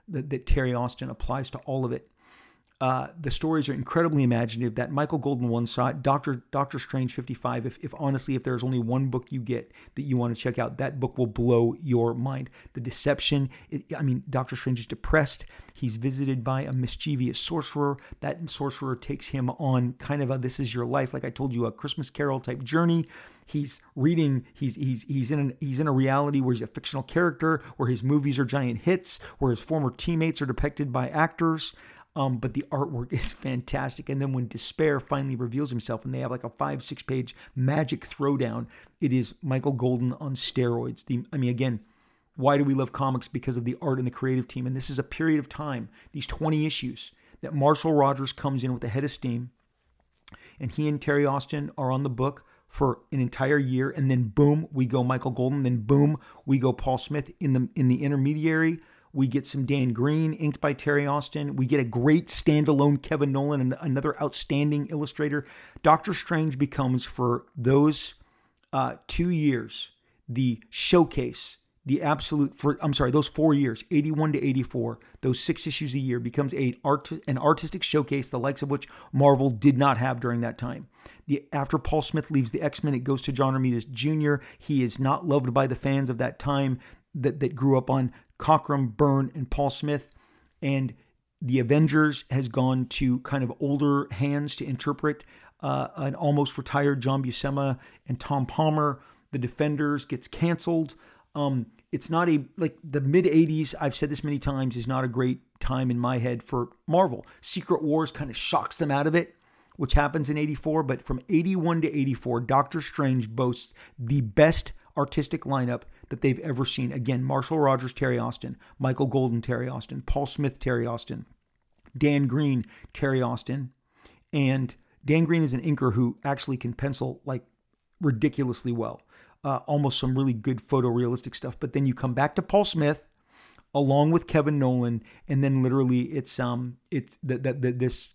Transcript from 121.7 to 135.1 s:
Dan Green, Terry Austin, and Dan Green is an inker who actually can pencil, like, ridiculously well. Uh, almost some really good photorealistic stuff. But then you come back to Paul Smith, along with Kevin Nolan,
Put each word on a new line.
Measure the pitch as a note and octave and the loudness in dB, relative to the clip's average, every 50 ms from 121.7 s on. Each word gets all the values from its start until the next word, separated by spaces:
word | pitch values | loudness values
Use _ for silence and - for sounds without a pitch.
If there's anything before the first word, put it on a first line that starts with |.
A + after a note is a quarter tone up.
| _ _ _ - - | _ _ _ -16 -2
Dan | B2+ D3+ D3 D3 C#3+ C#3+ | 2 4 4 6 4 4
Green, | B2 B2 D3+ D3+ C#3+ C3 A#2+ G#2+ - - - - - | 2 2 2 2 2 2 0 0 -4 -10 -20 -20 -20
Terry | - - D3 C#3 C3+ C3 | -6 -2 0 2 2 2
Austin, | B2 A#2+ B2 - - - C3 C#3+ B2+ B2+ - _ _ _ _ _ - - _ _ _ _ - | 2 0 -2 -4 -6 -6 -6 -6 -8 -10 -12 _ _ _ _ _ -20 -20 _ _ _ _ 0
and | D3 C#3 C3 C3+ C3+ B2+ B2 - - _ _ _ _ - | 2 2 2 2 2 -2 -4 -6 -12 _ _ _ _ 0
Dan | C#3+ D3+ E3 E3 | 2 4 4 4
Green | D3+ E3+ E3 D#3 | 4 4 2 2
is | C3 B2+ | 2 0
an | A#2+ | 0
inker | - D#3 D3 - C3+ B2 G2+ | 0 0 0 2 2 2 2
who | B2 B2 A#2 - - - | 2 2 0 0 -2 -4
actually | C#3+ C#3 - - C#3+ C3 | -4 -4 -4 -4 -4 -6
can | B2 - A#2+ A#2 | -4 -6 -6 -6
pencil, | - C#3 C#3 B2+ - C3 B2+ - - - | -4 -4 -4 -4 -4 -6 -6 -6 -8 -8
like, | C#3 C3 A#2+ - _ _ _ _ _ _ _ _ _ _ - | -8 -8 -8 -8 _ _ _ _ _ _ _ _ _ _ -2
ridiculously | E3+ C#3+ A#2+ A2 G#2+ D3 - C#3 C#3 B2 A#2 - - B2 A#2+ | 0 0 2 2 2 0 0 0 -2 -2 -4 -4 -4 -4 -2
well. | A2+ A2 A2+ - - _ _ _ - - _ _ _ - | -2 -4 -6 -8 -10 _ _ _ -20 -20 _ _ _ -4
Uh, | C#3 C3+ - - | -4 -4 -4 -2
almost | - D3 D3 C#3+ C3+ - | 0 0 2 2 2 0
some | - C3+ C3 B2+ | 0 -2 0 0
really | C3+ C#3 C3+ A#2+ | 2 2 0 0
good | A2 G#2 C#3 B2+ A2 | -2 -2 -4 -4 -4
photorealistic | - - C#3 C3 B2 B2 A#2 B2 B2 A#2+ B2 B2 - - - | -2 0 0 2 2 2 2 2 0 0 -2 -4 -6 -10 -12
stuff. | - - B2 - - | -10 -10 -10 -8 -8
But | - B2 - | -6 -4 -2
then | C#3 C#3 | 0 2
you | C3 B2 | 0 0
come | - C3+ B2+ A#2+ | 0 -2 -2 0
back | C3 C#3+ D3+ - | 0 0 0 0
to | F#3+ F3 | -2 0
Paul | - - G#3 G3+ | 2 4 4 4
Smith, | - - D#3+ D3 D3 D3+ - - _ _ _ _ _ _ - - - - - _ _ - | 2 2 2 2 2 2 0 -4 _ _ _ _ _ _ -20 -20 -20 -20 -20 _ _ 0
along | C#3+ C#3+ C3+ C#3 C#3+ D3 D#3 | 2 4 4 6 6 6 6
with | E3 E3+ E3 | 4 4 2
Kevin | - - D#3 C#3 D3+ D3+ C#3+ | 2 2 2 4 2 2 2
Nolan, | C3+ B2+ B2+ B2 A#2+ A#2+ A#2 A2 - - | 2 2 2 2 0 0 -2 -4 -6 -10